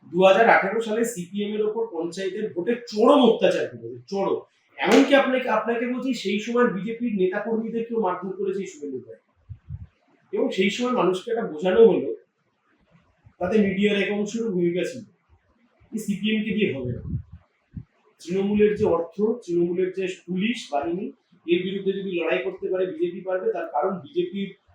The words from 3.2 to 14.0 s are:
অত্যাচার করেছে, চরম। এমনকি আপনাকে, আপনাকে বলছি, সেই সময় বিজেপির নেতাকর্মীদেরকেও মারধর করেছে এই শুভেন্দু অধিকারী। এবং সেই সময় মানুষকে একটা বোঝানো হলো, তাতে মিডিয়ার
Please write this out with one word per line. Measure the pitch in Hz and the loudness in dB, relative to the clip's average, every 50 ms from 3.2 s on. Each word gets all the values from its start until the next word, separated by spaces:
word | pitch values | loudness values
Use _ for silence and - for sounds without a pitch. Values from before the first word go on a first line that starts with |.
| 254 214 | 8 6
অত্যাচার | - - - 180 170 165 151 - | 4 4 4 2 2 2 -2 -4
করেছে, | - 110 113 117 127 120 - | -8 -12 -12 -12 -14 -14 -12
চরম। | _ 190 196 190 - - - - _ _ _ _ _ _ | _ -4 -2 0 0 -2 -4 -6 _ _ _ _ _ _
এমনকি | - - 180 214 269 277 - 277 | -4 2 4 6 6 6 6 4
আপনাকে, | 269 - 254 254 254 240 240 | 2 2 2 0 -2 0 0
আপনাকে | 220 214 220 226 240 233 247 | -2 -2 0 -2 -2 -2 -2
বলছি, | 240 254 254 - 269 254 | -4 -4 -4 -4 -4 -4
সেই | - - 196 208 214 | -4 -4 -4 -4 -4
সময় | 214 240 233 240 240 | -4 -2 2 2 2
বিজেপির | 208 175 196 - 226 226 226 240 240 202 | 2 2 -2 -6 -6 -6 -4 -4 -4 0
নেতাকর্মীদেরকেও | 190 185 185 190 208 214 233 220 220 226 220 226 226 220 - 233 220 | 0 0 0 0 -2 -4 -2 -2 -2 -4 -4 -4 -6 -6 -2 -2 -2
মারধর | 202 180 175 180 185 190 190 | 0 0 -2 -4 -6 -8 -6
করেছে | - 208 190 185 196 | -4 -4 -4 -2 -4
এই | 185 | -6
শুভেন্দু | 175 - 151 147 139 131 | -8 -10 -12 -12 -10 -10
অধিকারী। | 127 110 110 113 _ _ _ _ _ _ _ - - _ - - - - - _ _ _ _ _ _ _ _ - | -10 -10 -12 -20 _ _ _ _ _ _ _ -18 -18 _ -16 -16 -16 -16 -18 _ _ _ _ _ _ _ _ -4
এবং | 214 269 254 | -2 -2 -2
সেই | - 185 196 208 | 0 0 0 0
সময় | 208 233 240 247 254 | 0 0 -2 0 0
মানুষকে | 202 175 185 185 185 - 233 | 2 2 2 0 0 -2 -4
একটা | 226 233 208 | -4 -4 -4
বোঝানো | 170 156 151 180 185 185 226 226 | -6 -6 -2 -2 0 6 8 8
হলো, | 196 175 - - - - - _ _ _ _ _ _ _ _ _ _ _ _ _ _ _ _ _ _ _ _ _ - _ _ | 8 8 4 0 -4 -6 -8 _ _ _ _ _ _ _ _ _ _ _ _ _ _ _ _ _ _ _ _ _ -20 _ _
তাতে | 180 185 214 214 | -4 2 4 4
মিডিয়ার | 202 190 180 190 202 208 202 202 | 4 4 2 2 2 2 2 2